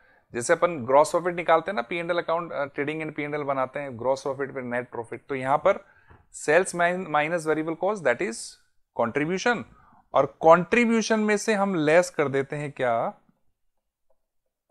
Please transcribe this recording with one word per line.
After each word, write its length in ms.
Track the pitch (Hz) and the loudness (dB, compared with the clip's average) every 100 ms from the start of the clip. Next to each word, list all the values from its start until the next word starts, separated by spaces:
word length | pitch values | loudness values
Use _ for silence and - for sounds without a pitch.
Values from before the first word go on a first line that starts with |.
| _ _ _ | _ _ _
जैसे 180 | 117 117 | -6 0
अपन 320 | - 175 165 | 2 2 -2
ग्रॉस 260 | 117 139 151 | 4 4 4
प्रॉफिट 240 | 175 175 | 2 -2
निकालते 360 | 175 165 165 160 | -4 2 2 2
हैं 60 | 214 | -6
ना, 60 | |
पी 140 | 233 170 | -6 -6
एंड 140 | 170 | -4
एल 80 | 170 | -4
अकाउंट, 340 | 165 165 165 | -2 -4 -4
अ, 140 | 135 143 | -8 -8
trading 380 | - 143 160 | -6 -6 -6
and 100 | 156 | -8
पी 80 | 151 | -8
एंड 120 | 147 | -6
एल 80 | 147 | -6
बनाते 380 | 139 135 131 147 | -4 -2 -2 -6
हैं, 180 | 139 113 | -10 -6
ग्रॉस 240 | 123 135 | -2 -2
प्रॉफिट 320 | 143 131 135 | -2 -6 -6
पे 80 | 135 | -8
नेट 280 | 123 120 123 | -6 -6 -6
प्रॉफिट, 360 | 120 113 117 - | -10 -12 -12 -10
तो 80 | |
यहां 240 | 135 131 147 | -6 0 2
पर 280 | 185 196 - _ _ - _ | 2 0 -6 _ _ -20 _
सेल्स 420 | - - 160 190 | -8 2 2 2
माइन-, 340 | 175 175 180 175 | 0 0 0 -2
माइनस 380 | 147 151 170 156 | 0 0 -2 0
वेरिएबल 280 | 156 160 | -2 -2
कॉस्ट, 300 | 160 185 214 | -2 -4 0
that 180 | 139 120 | 0 0
is 140 | 196 226 - - _ _ _ - | -2 -8 -14 -18 _ _ _ -4
contribution। 640 | 117 139 151 185 247 214 113 _ _ _ _ | -2 -2 -2 -2 -2 -2 -6 _ _ _ _
और 120 | 135 135 | 0 0
कंट्रीब्यूशन 920 | - 160 170 170 233 233 226 208 220 | 2 6 6 6 2 4 2 2 0
में 160 | 214 208 | 2 0
से 180 | - | 0
हम 200 | 202 202 | 0 0
लेस 360 | 185 147 165 175 | 0 4 4 4
कर 180 | - 143 | 0 0
देते 280 | 135 135 151 | 0 -2 -6
हैं 160 | 147 | -8
क्या? 480 | 143 123 117 170 - _ _ _ _ _ _ _ _ _ _ _ _ _ _ _ | -4 -2 0 -2 -8 _ _ _ _ _ _ _ _ _ _ _ _ _ _ _